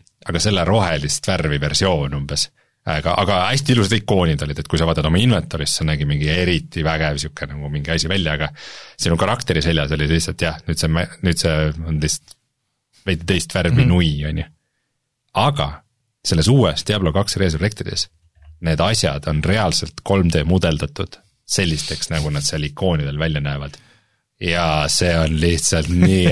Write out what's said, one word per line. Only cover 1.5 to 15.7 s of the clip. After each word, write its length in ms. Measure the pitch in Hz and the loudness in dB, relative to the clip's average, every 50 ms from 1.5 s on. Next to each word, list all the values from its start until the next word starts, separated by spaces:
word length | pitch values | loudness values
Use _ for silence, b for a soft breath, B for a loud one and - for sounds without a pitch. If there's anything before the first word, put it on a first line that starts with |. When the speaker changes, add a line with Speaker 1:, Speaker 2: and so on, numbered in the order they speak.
| 73 71 | -2 -2
Speaker 1:
versioon 560 | 73 73 - - 95 95 87 76 71 69 71 | -2 -2 0 2 2 2 2 0 -2 -2 -4
umbes. 320 | 71 69 67 71 - - - _ _ _ _ _ _ _ | -6 -6 -4 -4 -4 -4 -4 _ _ _ _ _ _ _
Aga, 260 | - 78 76 - 85 87 | -4 -4 -2 0 0 0
aga 180 | - 101 92 101 90 | 2 2 2 2 2
hästi 320 | 90 104 127 143 143 - 123 | 0 0 0 0 2 2 4
ilusad 240 | 120 101 95 117 110 | 4 4 2 2 0
ikoonid 420 | 107 - 107 95 87 82 78 71 | 0 2 2 2 4 2 2 0
olid, 180 | 73 73 71 71 | -2 -4 -6 -8
et 60 | 73 - | -4 -2
kui 100 | - 76 | 0 0
sa 60 | 82 82 | 2 2
vaatad 160 | 80 - 73 | 2 2 2
oma 140 | 78 82 92 | 2 2 4
inventory'sse, 640 | 113 127 113 90 82 - - 80 71 - - - 82 | 4 4 2 2 0 -4 -6 -6 -4 -4 -4 -2 -2
nägi 220 | 78 78 71 73 71 | -2 0 0 0 -2
mingi 200 | 73 73 76 76 | 0 0 0 0
eriti 520 | 80 90 90 90 87 80 - - - 85 | 0 2 2 2 0 0 -2 -6 -6 -4
vägev 380 | 78 78 80 78 80 76 73 71 | -2 -2 0 0 0 -2 -2 -4
sihuke 240 | 73 76 - - 73 | -6 -8 -10 -10 -10
nagu 220 | 71 73 73 73 73 | -10 -8 -10 -8 -6
mingi 220 | 73 73 71 82 | -6 -6 -4 -2
asi 160 | 85 82 - 78 | -2 -2 0 0
välja, 300 | 95 98 87 78 76 71 | -2 -2 0 -2 -2 -2
aga 100 | 76 73 B B B B B B B B | -4 -6 B B B B B B B B
sinu 240 | B - - 82 82 | B -4 0 0 2
karakteri 440 | - - 95 - - - - 87 78 | 2 2 0 0 0 -2 -2 0 0
seljas 320 | 76 85 80 78 73 71 | 2 2 2 0 0 0
oli 140 | 78 73 76 76 | 0 0 0 2
lihtsalt 320 | 80 82 - - 80 - | 2 0 0 -2 -4 -2
jah, 160 | 85 82 78 - | -4 -4 -4 -4
nüüd 180 | - - 80 - | -6 -6 -4 -2
see 80 | - 80 | 0 0
mä-, 160 | 78 85 90 - - - | 0 0 -2 -4 -6 -2
nüüd 240 | - 90 82 - | 0 0 0 2
see 140 | - 85 78 78 76 78 76 78 | 0 0 2 2 0 0 -2 -4
on 160 | 80 82 80 76 | -4 -4 -2 0
lihtsalt 320 | 76 76 - - - - - - _ _ _ _ _ _ _ _ _ _ _ _ _ | 0 -2 -2 -4 -8 -16 -20 -20 _ _ _ _ _ _ _ _ _ _ _ _ _
veidi 220 | 98 92 82 82 85 | -2 -2 -2 0 0
teist 240 | 95 87 - - | 0 0 0 -2
värvi 300 | - 95 85 85 82 80 | -2 0 2 2 4 4
Speaker 2:
Mhm. 80 | 78 78 | 4 4
Speaker 1:
nui, 160 | 87 90 85 78 73 71 | 4 4 4 2 0 0
on 180 | 73 76 78 80 | -2 -4 -4 -4
ju. 60 | 78 - _ _ _ _ _ _ _ _ _ _ _ _ _ _ _ _ - | -6 -8 _ _ _ _ _ _ _ _ _ _ _ _ _ _ _ _ -2
Aga 340 | 95 110 147 143 - 73 69 | 0 2 2 2 0 -4 -4